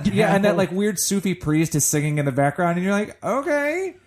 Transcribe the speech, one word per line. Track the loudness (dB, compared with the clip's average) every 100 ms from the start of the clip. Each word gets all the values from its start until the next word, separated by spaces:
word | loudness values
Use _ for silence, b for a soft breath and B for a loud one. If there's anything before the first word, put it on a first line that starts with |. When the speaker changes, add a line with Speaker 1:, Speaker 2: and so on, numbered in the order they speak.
| 0
Speaker 1:
right |
Speaker 2:
yeah, | 2 4
and | 4 2
that, |
Speaker 1:
now? | 2
Speaker 2:
like, | 0
weird | 0 -2 -2
Sufi | -2 0 0
priest | -2 0 0 2 0
is | 0
singing | 0 0 0
in |
the | 0
background, | 2 0 2 0 0
and | 0
you're |
like, | 0 -2 -6
"Okay." | -4 -2 0 -2 0 -2 -6 -10